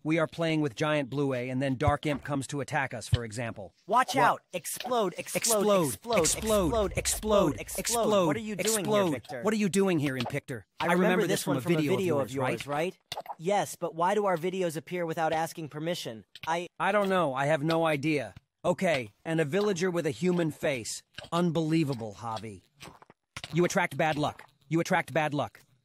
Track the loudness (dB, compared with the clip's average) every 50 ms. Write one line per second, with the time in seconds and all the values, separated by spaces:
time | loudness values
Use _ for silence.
0 | -2 0 2 2 0 0 -2 -2 -2 0 2 2 0 0 0 0 0 0 2 0
1 | -2 -2 -2 0 0 0 0 -2 -4 -4 -2 -2 0 0 0 2 2 2 2 2
2 | 0 -2 -2 -2 -4 -4 -4 -4 -4 -4 -6 -6 -6 -2 -2 -2 -2 -2 -6 -10
3 | -2 -2 -2 -2 -2 -4 -6 -6 -6 -6 -8 -10 -14 -16 -18 _ _ 2 2 2
4 | 2 2 2 4 4 4 2 0 -4 _ -10 -8 -8 -8 -8 -8 -4 -2 0 0
5 | 0 0 -2 -6 -8 -6 -4 -2 0 2 2 4 4 4 4 4 4 2 -2 -6
6 | -4 0 2 2 2 2 0 0 0 2 2 2 2 2 2 2 0 0 -2 -2
7 | -2 -2 -2 -2 0 4 4 6 4 4 2 -2 -8 -8 -8 -6 -4 -2 0 0
8 | 2 4 4 4 4 2 0 -2 -4 -6 -6 -2 0 0 0 0 0 2 2 2
9 | 2 2 0 -4 -6 -10 -10 -4 -2 0 2 2 2 2 2 2 4 4 4 2
10 | 2 0 -2 -2 -4 -4 -4 -6 -6 -8 -10 -12 -12 _ _ -4 0 2 4 4
11 | 4 4 4 2 2 2 0 0 0 -2 -2 -2 0 0 2 2 2 2 0 0
12 | 2 0 0 0 -2 -2 -4 -2 -2 -2 -2 -4 -6 -4 -4 -2 -4 -4 -6 _
13 | _ _ -12 -12 -10 -12 -14 -6 -2 0 0 0 0 -2 -6 -8 -8 -6 -2 0
14 | 2 2 2 2 2 2 0 0 0 -2 -2 -2 -2 -2 -4 -6 -8 -6 -6 -4
15 | -4 -4 -2 0 0 0 0 0 -2 -4 -6 -10 -12 -10 -8 -6 -4 -4 -4 -4
16 | -6 -10 -12 -14 -16 _ -18 -8 -4 -2 -2 -2 -4 -8 -6 -2 0 2 2 2
17 | 2 4 2 2 2 2 0 0 2 2 2 2 2 2 2 2 2 2 2 0
18 | 0 0 0 0 -2 -6 -10 -18 -20 _ _ _ -2 -2 0 2 0 0 0 0
19 | -2 -6 -12 _ -4 -2 0 0 2 2 2 2 2 2 0 0 0 0 0 0
20 | -2 -2 -2 0 0 2 2 2 2 0 -2 -2 -2 -2 -2 -2 -4 -8 -10 -10
21 | -14 _ _ -18 -8 -2 0 2 2 2 2 0 2 2 2 2 2 2 -2 -4
22 | -6 -10 -10 -10 -8 -8 -8 -8 -8 -10 -14 -16 -18 _ _ _ -20 -20 -20 -20
23 | -20 -20 _ _ _ _ _ -16 -12 -2 2 2 2 4 2 0 0 0 0 0
24 | 0 0 2 0 0 -2 -2 -6 -14 -20 _ _ _ 0 0 0 2 2 2 0
25 | 0 0 0 0 0 0 0 -2 -4 -4 -8 -14 _ _ _ _